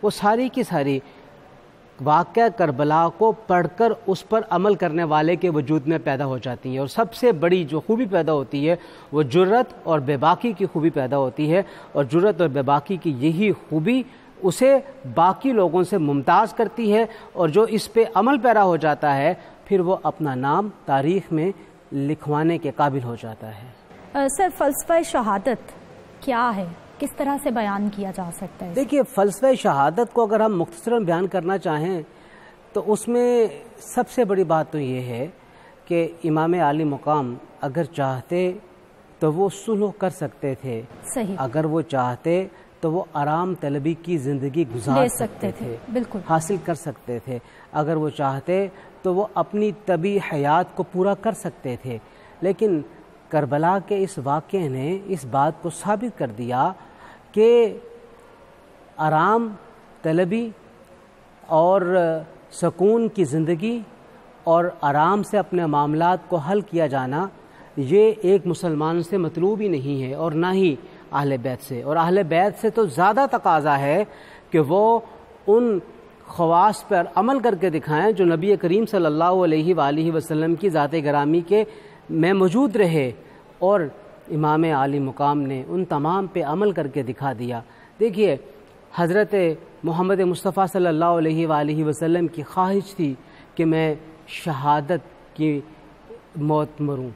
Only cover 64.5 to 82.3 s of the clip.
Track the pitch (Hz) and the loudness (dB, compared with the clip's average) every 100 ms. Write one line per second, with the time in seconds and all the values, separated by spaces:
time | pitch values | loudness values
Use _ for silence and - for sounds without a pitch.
64.5 | 165 175 - 147 139 160 202 196 214 180 | 2 2 -2 0 2 2 2 0 -2 0
65.5 | 180 170 147 147 151 170 185 - 175 143 | -2 0 0 0 2 2 0 -2 -4 0
66.5 | 208 - 170 156 135 127 143 190 - - | -2 -2 -2 0 -2 -4 -4 -6 -8 -20
67.5 | - - - 131 190 220 214 180 196 156 | -20 -16 -8 2 4 4 4 2 2 2
68.5 | 165 175 156 156 170 165 202 165 151 180 | -4 -2 -2 0 -2 -2 -2 -2 0 -2
69.5 | 214 208 156 135 143 127 143 165 156 175 | 0 -2 -2 -2 -4 -4 -4 -4 0 0
70.5 | 190 190 131 - - - 135 143 135 127 | 2 2 0 -8 -20 -8 -2 -2 -2 -4
71.5 | 123 - 123 127 156 165 185 175 160 196 | -8 -8 -8 -4 0 2 2 2 2 2
72.5 | - 226 214 208 135 185 208 277 240 202 | 0 -2 0 0 2 2 4 2 0 2
73.5 | 160 147 139 139 160 208 - - - - | 2 2 0 2 0 0 -8 -20 -20 -2
74.5 | 170 143 180 220 233 226 - - - - | 0 2 4 4 2 -2 -20 -20 -14 2
75.5 | 214 240 196 - - - - - - 165 | 4 4 0 -4 -20 -20 -20 -20 -2 2
76.5 | 170 196 202 - 196 170 - 214 269 240 | 4 4 2 0 0 0 0 0 2 0
77.5 | 190 185 156 143 151 196 196 180 165 190 | 0 0 -2 -2 0 2 4 2 2 2
78.5 | 196 175 190 220 202 165 151 170 185 180 | 2 2 0 2 0 0 2 2 4 2
79.5 | 156 156 175 143 147 160 160 151 156 160 | 2 2 2 2 0 0 -2 -2 -2 0
80.5 | 170 202 156 143 165 147 143 143 165 170 | 0 0 0 0 0 0 0 2 0 2
81.5 | 202 214 - - - - 160 165 | 0 0 -6 -20 -20 -8 0 2